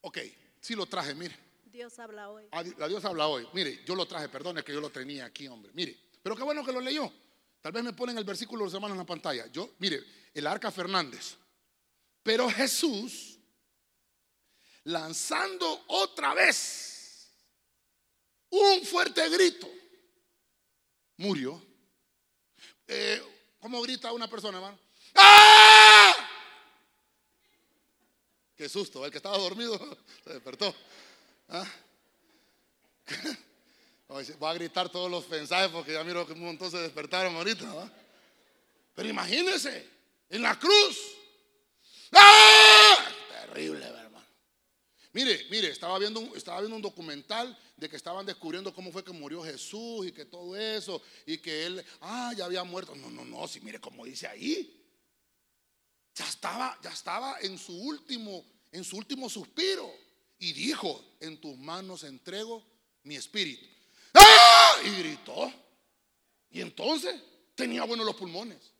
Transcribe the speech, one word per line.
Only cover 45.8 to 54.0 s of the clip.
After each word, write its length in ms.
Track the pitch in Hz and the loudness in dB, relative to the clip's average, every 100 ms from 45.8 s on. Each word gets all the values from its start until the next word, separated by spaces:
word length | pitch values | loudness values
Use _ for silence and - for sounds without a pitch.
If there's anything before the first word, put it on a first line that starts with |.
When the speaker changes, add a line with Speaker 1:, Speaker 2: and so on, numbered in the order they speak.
| 170 190 | -8 -6
Speaker 1:
viendo 220 | 208 220 | -6 -8
un, 160 | 226 | -14
estaba 240 | - - 175 | -18 -14 -12
viendo 160 | 214 | -10
un 60 | 226 | -10
documental 760 | 202 185 160 143 - 214 247 226 - - | -12 -14 -16 -16 -10 -10 -10 -16 -20 -18
de 120 | 151 | -18
que 60 | |
estaban 300 | 143 170 185 | -16 -14 -12
descubriendo 480 | 196 180 165 170 196 | -12 -14 -14 -12 -14
cómo 180 | 185 185 | -16 -16
fue 120 | 180 | -16
que 80 | 185 | -18
murió 300 | 170 143 170 | -18 -16 -14
Jesús 640 | 160 135 - 208 233 226 185 | -14 -16 -16 -16 -14 -12 -12
y 40 | |
que 140 | 151 | -14
todo 300 | 143 175 175 | -20 -20 -18
eso, 460 | 196 220 214 196 170 - - | -12 -10 -10 -12 -14 -16 -20
y 140 | - 160 | -14 -12
que 260 | 165 156 | -10 -10
él, 200 | 170 185 170 - | -10 -12 -18 -20
ah, 300 | 170 240 240 | -14 -12 -10
ya 100 | 220 | -10
había 180 | 175 180 | -10 -10
muerto. 320 | 180 180 180 | -10 -14 -16
No, 140 | 139 - | -20 -20
no, 160 | - | -20
no, 220 | 123 - 175 | -18 -16 -16
si 120 | - | -16
mire 180 | 107 107 | -20 -20
cómo 260 | - 117 | -20 -20